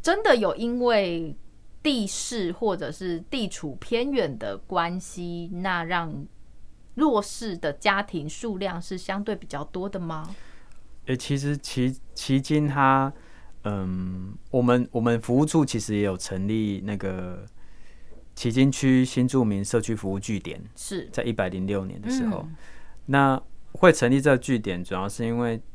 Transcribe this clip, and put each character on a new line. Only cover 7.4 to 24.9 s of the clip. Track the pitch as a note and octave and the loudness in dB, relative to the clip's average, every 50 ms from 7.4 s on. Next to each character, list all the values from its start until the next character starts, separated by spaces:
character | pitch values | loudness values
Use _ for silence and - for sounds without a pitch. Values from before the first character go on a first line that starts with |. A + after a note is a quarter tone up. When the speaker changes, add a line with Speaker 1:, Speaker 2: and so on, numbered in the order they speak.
| A#3 G#3+ F3+ | -6 -6 -4
Speaker 1:
的 | E3+ - D3+ C#3+ | -2 -2 -4 -4
家 | - - G#3+ G3 G3 | 2 2 2 4 4
庭 | G3+ - - E3 C#3+ D3+ | 0 -2 -4 -6 -6 -6
数 | - - - A#3 G3+ | -8 -6 -6 -6 -4
量 | F3+ G3 F#3+ F3 E3+ | -2 -4 -4 -4 -6
是 | E3+ - F#3+ | -6 -6 -6
相 | F3+ - - F#3+ G3+ | -6 -4 -4 -4 -2
对 | G3+ A3+ G#3 | -2 -2 -4
比 | - - | -4 -6
较 | - - C#3 D3 | -8 -8 -8 -8
多 | - - F#3 F#3 G3 | -6 -6 -6 -6 -4
的 | - F#3 | -6 -6
吗？ | F3 E3 D#3+ D#3 D#3 E3 G3 - - - - - - - - - - - - - - | -6 -4 -6 -6 -8 -8 -10 -10 -12 -12 -14 -14 -14 -14 -14 -14 -12 -14 -14 -10 -2
Speaker 2:
诶， | - C3 | -2 -2
其 | B2+ - - C#3+ | -2 0 -2 -2
实 | C#3 C#3 C#3+ D3 | 0 0 -2 -2
旗-， | C#3 - - - C3 B2 C3 C3 - - - - | -2 -4 -4 0 2 2 2 0 -2 -10 -10 -8
旗 | - - - C3+ C3+ | -8 0 2 2 2
津 | C3 - D3+ D3+ D3+ | 4 4 2 4 4
它， | D3 C#3 C#3+ C3+ C3+ C3+ C3+ C3+ C3+ C#3 - - - - - - - - - - | 4 4 6 6 6 6 6 4 2 -2 -8 -18 -18 -18 -16 -16 -14 -14 -6 -4
嗯， | G#2 G#2 G2 F#2+ F#2 F#2 F#2 F#2 F#2 F#2 F#2 F#2 F#2+ A2 - - - | -2 -2 0 -2 -2 -2 -2 -4 -4 -6 -6 -8 -10 -12 -12 -10 0
我 | - B2+ | 2 4
们， | B2 B2 B2 B2 A#2+ - | 6 6 6 4 4 0
我 | - A#2+ | -2 0
们 | A2+ A#2+ A#2 A2+ | 2 4 2 2
服 | - - B2 | 2 2 4
务 | C3 D3+ | 4 4
处 | D3+ - E3 D3 | 6 4 4 4
其 | C3 - | 4 0
实 | A2+ G#2 - G#2+ | -2 0 0 2
也 | G#2 G#2 | 2 2
有 | G2 F#2+ | 2 0
成 | F2+ - - G2 F#2+ G2 | -2 -4 -4 -4 -2 0
立 | G#2 A2 A2 A2 G#2 G2+ F#2+ F#2+ | 0 0 2 2 0 -2 -2 -4
那 | G#2 G#2 | -4 -4
个 | G2 - F#2+ F#2 F#2 F#2 F2+ F2+ F#2 G2 G#2+ - - - - - - - - - - - - - - - - - | -2 -4 -4 -4 -4 -6 -8 -8 -10 -12 -12 -12 -12 -12 -12 -12 -12 -12 -12 -12 -12 -12 -12 -12 -14 -14 -16 -12
旗 | - - A#2+ | -4 -2 2
津 | A2 C3 C3 C#3 | 6 6 6 6
区 | C3 - C#3 C3+ C3 B2+ B2+ | 6 4 4 6 6 6 6
新 | B2 - C3 B2+ | 4 2 2 2
住 | B2+ - C3 A#2+ | 4 4 4 4
民 | G#2+ G2+ G2 G2+ | 4 2 0 0
社 | - - A2+ | 2 2 2
区 | G2+ - A2+ | 2 2 -2
服 | G#2 - F#2+ | -2 -2 -2
务 | F#2+ | -2
据 | G2 G2+ - G#2+ F#2+ | -2 -2 -2 -4 -2
点， | - E2+ D2 - - G#2+ - | -4 -6 -10 -10 -12 -16 -14
Speaker 1:
是。 | - - - - F3 - - | -12 -10 -6 -6 -6 -8 -6
Speaker 2:
在 | - - - | -6 -4 -2
一 | A#2+ A2+ | -2 0
百 | A2 G2 F#2 | 0 0 0
零 | F#2 F#2 F#2+ | 0 -2 -2
六 | G2 G2+ G2 F#2+ | 0 0 -2 -2
年 | F#2+ F2+ - | -4 -8 -8
的 | G#2 A#3 | -4 -2
时 | B3+ C4 B3 | -2 0 0
候。 | A3 G3+ - - | 0 -2 -4 -6
Speaker 1:
嗯。 | D#3+ D#3+ - - - - - - - - - - | -10 -12 -12 -12 -12 -10 -10 -10 -10 -10 -10 -4
Speaker 2:
那 | - C3+ C#3 C#3 C3+ C3+ C3 - - - - - - - | 2 4 6 6 6 4 2 -2 -8 -10 -10 -10 -10 0
会 | - - F3+ | 8 8 8
成 | D#3 - C3 A#2+ | 8 8 6 4
立 | C3 C#3 | 4 6
这 | C3+ D3+ | 6 6
个 | C3+ | 4
据 | B2+ - - C3 | 6 4 2 0
点， | A2+ G#2+ G2+ F2+ F2 | 2 2 -2 -4 -4
主 | F2+ - | -4 -4